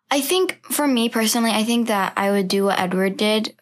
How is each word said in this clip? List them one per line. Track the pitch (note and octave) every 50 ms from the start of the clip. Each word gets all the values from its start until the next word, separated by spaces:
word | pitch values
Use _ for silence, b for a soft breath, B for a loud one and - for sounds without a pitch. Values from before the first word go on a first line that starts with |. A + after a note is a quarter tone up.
| _ -
I | C4 C#4+
think | C#4+ - F#4 F#4 F#4 F#4 - _ _
for | - B3 - D4
me | C#4 B3+ A3+ A3+ A#3
personally, | - A3+ A3 A3 - A#3+ A3+ A3+
I | G#3+ A3 G#3+
think | A#3 A#3 A#3+ A3+ A3+
that | G#3 G3 F#3+ - -
I | - G3 G3+
would | G3+ G3+ F#3+ F#3
do | G3 G3 G3
what | G3 - -
Edward | F#3 F3+ F#3 F#3+ F#3+ G3 G3
did | - G#3+ G#3+ G#3+ G#3+ G#3+ - - _